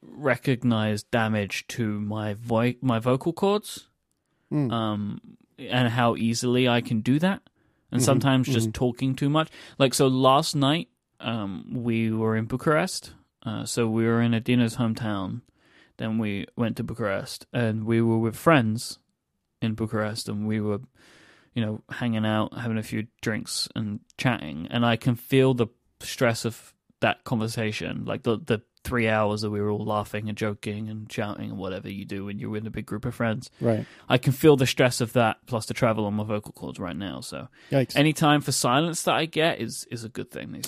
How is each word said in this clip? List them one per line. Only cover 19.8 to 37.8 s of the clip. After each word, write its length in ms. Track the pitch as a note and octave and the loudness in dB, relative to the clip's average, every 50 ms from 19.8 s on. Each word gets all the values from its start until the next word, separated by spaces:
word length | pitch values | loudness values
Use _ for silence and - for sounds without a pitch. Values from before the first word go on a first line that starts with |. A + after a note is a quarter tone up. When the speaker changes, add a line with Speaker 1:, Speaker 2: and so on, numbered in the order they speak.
| A#2 G#2+ - G#2+ G#2+ G#2+ G#2+ A2 - - | -4 -2 -2 -2 -2 -2 -4 -6 -6 -6
Speaker 1:
and 180 | G#2+ G#2 G#2+ | -6 -4 -2
we 140 | G#2+ A2 A2 | -2 0 0
were, 180 | G#2 G#2 G2+ G2+ - - _ _ _ - - - - - _ _ _ _ _ | 0 0 -2 -4 -6 -10 _ _ _ -20 -20 -20 -20 -20 _ _ _ _ _
you 100 | A#2+ A2+ | -4 -2
know, 180 | G#2+ G#2+ G#2 - - | -2 -4 -6 -10 -12
hanging 360 | - - B2+ A#2+ A2+ A2 G#2+ | -8 -4 -2 0 0 2 2
out, 300 | A2 A2 A2 G#2+ - - | 2 2 2 0 -2 -4
having 220 | - A#2+ A#2+ A2+ A2 | -6 -4 -2 -2 -4
a 40 | G#2+ | -4
few 240 | - A2 A2 A2 - _ _ - | -4 -4 -6 -6 -6 _ _ -6
drinks 460 | A#2+ G#2+ - - - - - - - - | -4 -4 -4 -6 -6 -6 -6 -6 -4 -4
and 240 | - G#2+ G#2 G#2 - - _ _ | -6 -4 -4 -6 -8 -10 _ _
chatting. 520 | - - C3 A#2 - - D#2 C#2 D2+ E2+ - | -2 0 0 0 0 -2 -8 -10 -10 -8 -4
And 160 | - A#2+ A#2+ | 0 2 2
I 80 | A#2+ A#2 | 2 2
can 200 | A2+ - B2+ A#2+ | 2 2 0 0
feel 380 | A#2 - - C3+ C3 C3 C3 C3 | 0 0 2 4 6 6 6 4
the 120 | A#2+ A#2 G#2+ - _ _ _ _ _ | 2 0 -2 -4 _ _ _ _ _
stress 440 | - - - - C3+ A#2 A2+ - - | -12 -12 -4 0 2 2 2 0 -2
of 280 | A2+ A2 - - - _ _ _ _ _ _ | -6 -6 -8 -12 -20 _ _ _ _ _ _
that 240 | - A2 - - _ | 0 0 0 -2 _
conversation, 800 | - - A2 G#2+ A2+ - B2 A2 G#2+ G#2+ - - - - - A2+ | -4 -2 -2 -2 -2 -2 -4 -4 -4 -4 -4 -6 -6 -6 -6 -6
like, 180 | A2+ G#2+ - - | -6 -6 -4 -2
the, 140 | B2 A2+ G#2+ | -2 -2 0
the 240 | - - A#2+ G#2+ - _ _ _ - | 0 -2 -2 -2 -4 _ _ _ -8
three 240 | - B2+ A#2+ A2+ A2 | -4 -2 0 2 2
hours 320 | A2 G#2+ G#2+ G#2 G#2 G#2+ A2 | 2 2 2 2 0 -2 -2
that 80 | G#2 | -2
we 100 | G#2 G2+ | -2 -2
were 80 | G2+ G#2+ | -2 -2
all 160 | G#2 G#2 G#2+ | -2 -2 -2
laughing 440 | G#2+ G#2+ G#2 G2+ - - G#2+ G#2+ G#2+ | -2 -2 -2 -2 -2 -6 -6 -6 -6
and 100 | G#2 - | -4 -4
joking 500 | A2+ G#2+ G#2 - - A2 G#2 G#2 A2 G#2+ | -4 -4 -4 -4 -6 -8 -6 -6 -8 -8
and 220 | A2 G#2+ G#2+ G#2+ | -8 -10 -12 -8
shouting 400 | - - G#2+ G#2 - - G#2+ A2 | -6 -6 -6 -4 -6 -8 -8 -10
and 80 | A2 G2+ | -8 -8
whatever 320 | F#2+ F#2+ F#2 F#2+ G2+ G2+ | -8 -8 -8 -8 -8 -10
you 140 | G2 G2 G2+ | -10 -10 -10
do 220 | - G2+ G2 G2 | -8 -8 -8 -8
when 120 | G2+ G2+ G#2 | -8 -8 -8
you're 180 | G#2 G#2+ G#2+ | -8 -6 -6
in 120 | G#2+ A2 A2 | -6 -8 -8
a 20 | |
big 160 | - - G#2+ | -8 -10 -10
group 180 | - A2 G#2+ - | -8 -8 -6 -6
of 80 | B2 A#2 | -6 -4
friends. 340 | - A#2+ A2+ A2 A#2 C3 - - - | -2 -2 -2 -2 -4 -6 -12 -8 -2
Speaker 2:
Right. 240 | - A#2+ A2+ A2 - - - - - - | 0 0 0 0 -2 -6 -12 -12 -2 0
Speaker 1:
I 80 | B2+ | 0
can 160 | B2+ - C#3+ C3 | 2 4 2 2
feel 240 | - - D#3 D3 | 6 6 6 8
the 80 | B2+ C3+ | 8 6
stress 340 | A#2+ - - C3+ B2 - - | 2 2 2 2 2 2 0
of 120 | B2 A2 - | -4 0 2
that 240 | B2+ A#2 A2 - - _ | 2 2 2 0 -2 _
plus 200 | - B2 A2 - | -6 -6 -6 -4
the 80 | - - | -6 -2
travel 300 | - C3 A2+ A2 A2 G#2+ | 0 2 2 2 2 0
on 80 | G2+ G#2 | -2 -2
my 80 | G#2+ G#2 | -2 -2
vocal 300 | G#2+ G#2+ G#2+ - - - | -2 -4 -4 -6 -8 -12
cords 260 | - - C2+ - - | -12 -12 -10 -8 -8
right 160 | G2+ F2 D2+ | -8 -8 -6
now. 260 | D#2 G2+ F2+ C2+ B1+ | -8 -8 -8 -8 -10
So 280 | - - - C2+ - - _ _ - - C#3 | -10 -12 -12 -12 -12 -14 _ _ -8 -2 0
Speaker 2:
Yikes. 240 | C3+ | 2